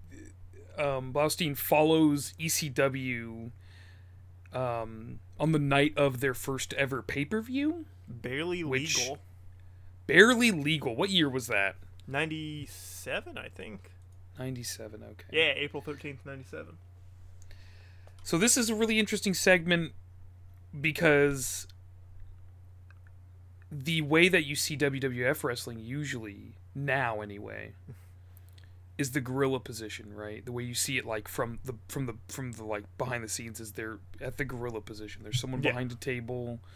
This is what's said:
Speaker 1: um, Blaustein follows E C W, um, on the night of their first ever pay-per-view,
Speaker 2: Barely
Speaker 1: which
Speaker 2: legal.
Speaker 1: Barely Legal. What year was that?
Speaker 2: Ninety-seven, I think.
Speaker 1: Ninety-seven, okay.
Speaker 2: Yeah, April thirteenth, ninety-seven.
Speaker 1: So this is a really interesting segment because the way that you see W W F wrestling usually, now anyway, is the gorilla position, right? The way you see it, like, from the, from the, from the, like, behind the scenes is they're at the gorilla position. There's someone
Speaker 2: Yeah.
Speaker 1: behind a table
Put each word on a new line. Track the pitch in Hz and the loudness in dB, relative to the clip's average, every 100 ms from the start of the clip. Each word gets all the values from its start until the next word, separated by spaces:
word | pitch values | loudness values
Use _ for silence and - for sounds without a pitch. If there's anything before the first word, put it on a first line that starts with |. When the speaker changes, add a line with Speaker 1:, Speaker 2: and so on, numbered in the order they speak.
| - - - - - - - - | -16 -16 -18 -18 -18 -18 -10 -2
Speaker 1:
um, | 143 135 131 | 0 0 0
Blaustein | 139 151 - 160 135 | 2 2 4 0 0
follows | - 156 156 160 156 143 - - | 4 6 8 8 8 6 0 -4
E | 160 | -2
C | - 151 | 0 0
W, | 127 139 131 131 120 117 113 117 - - - - - - - - - - | 2 2 2 -4 -4 -6 -8 -10 -12 -18 -20 -20 -20 -20 -20 -20 -20 -10
um, | 127 127 117 113 110 120 123 - - | -4 -2 -2 -6 -8 -12 -12 -12 -2
on | 156 | 2
the | 156 | 4
night | 139 139 151 151 | 6 6 6 4
of | 139 123 | 4 4
their | 135 | 0
first | 123 - 131 - | 0 -2 -4 -2
ever | - 135 131 | 0 0 0
pay-per-view, | - 143 143 220 226 262 294 339 302 - - | -2 -2 0 -2 -2 0 0 0 -6 -16 -14
Speaker 2:
Barely | 120 123 135 170 180 | -10 -6 -4 -2 -2
Speaker 1:
which | 156 131 156 - | 0 0 2 0
Speaker 2:
legal. | - 151 - - - - - - - - - | 0 -4 -12 -20 -18 -18 -18 -18 -18 -10 4
Speaker 1:
Barely | 160 226 233 240 | 8 10 8 4
Legal. | 170 143 156 147 113 | 4 2 0 0 0
What | 196 | 2
year | 185 147 | 4 4
was | 127 123 | 2 0
that? | 104 98 - - - - | 2 2 0 -10 -16 -6
Speaker 2:
Ninety-seven, | 135 160 156 156 151 143 - - - 127 170 - - | -2 -2 -4 -8 -10 -12 -14 -14 -12 -8 -8 -8 -12
I | - | -12
think. | - - 104 - - - - - - | -12 -12 -14 -16 -20 -20 -20 -18 -10
Speaker 1:
Ninety-seven, | 131 123 117 - 110 107 | -8 -6 -8 -10 -12 -14
okay. | 110 104 - | -16 -16 -2
Speaker 2:
Yeah, | 151 156 139 | 4 4 2
April | 143 147 | -4 -6
thirteenth, | 151 143 147 135 143 | -8 -8 -10 -12 -12
ninety-seven. | 135 131 156 - 85 - - - - - - - - - - - - - - | -14 -12 -12 -12 -16 -20 -20 -20 -18 -18 -16 -16 -16 -16 -18 -20 -20 -20 -14
Speaker 1:
So | - 165 | -2 4
this | 233 262 | 4 4
is | 226 | 2
a | |
really | 214 220 220 | 2 4 4
interesting | 214 208 202 | 2 0 0
segment | 180 - 180 165 170 165 - - - - - - - - 147 | 2 6 6 6 2 0 -8 -16 -16 -18 -18 -20 -20 -16 -4
because | 156 147 165 143 143 139 123 - - - - - - - - - - - - - - - - - - - - - - | -2 4 6 8 6 4 -2 -6 -8 -16 -18 -18 -18 -16 -16 -16 -18 -20 -20 -20 -20 -20 -20 -20 -20 -20 -20 -20 -14
the | 147 135 165 | -6 0 0
way | 143 160 180 | 4 8 8
that | 180 | 8
you | 143 143 | 4 -2
see | - 143 | -2 2
W | 143 135 | 2 2
W | 135 123 123 | -2 0 0
F | 151 | 2
wrestling | 143 120 127 117 | 0 -2 -6 -10
usually, | 110 143 143 127 107 101 110 - - | -8 -6 -4 -6 -8 -12 -14 -18 -14
now | 139 139 135 120 107 | -6 0 2 2 0
anyway, | 104 101 107 104 110 - - - - - - - - - - - - - | -6 -8 -10 -10 -12 -14 -18 -18 -20 -20 -20 -20 -20 -20 -20 -20 -12 -6
is | 135 | -4
the | 143 | -2
gorilla | 123 131 135 131 | -2 0 0 0
position, | 123 110 110 - 110 | -4 -10 -10 -10 -12
right? | 104 107 107 | -12 -10 -10
The | 123 | -8
way | 120 | -8
you | 123 | -4
see | 120 - 127 | -2 -2 -2
it, | 113 | -2
like, | 110 - | -6 -4
from | - 117 117 | -4 -4 -4
the, | - 117 - | -8 -10 -8
from | 139 127 | -6 -6
the, | 107 - | -6 -12
from | - 127 | -10 -8
the, | 110 | -8
like, | 107 107 98 - | -6 -8 -8 -6
behind | 127 120 | -4 -4
the | 113 | -6
scenes | - 117 107 | -8 -8 -10
is | 110 | -12
they're | 107 110 104 - - | -8 -8 -10 -14 -10
at | 127 131 | -8 -4
the | |
gorilla | 131 123 120 110 | -4 -4 -6 -6
position. | 110 107 104 - | -10 -12 -12 -12
There's | 107 - | -6 -4
someone | 131 127 | -4 0
Speaker 2:
Yeah. | 123 | 0
Speaker 1:
behind | 123 127 | 0 -2
a | 123 | -6
table | 143 123 117 127 120 120 - | -4 -4 -4 -6 -6 -8 -12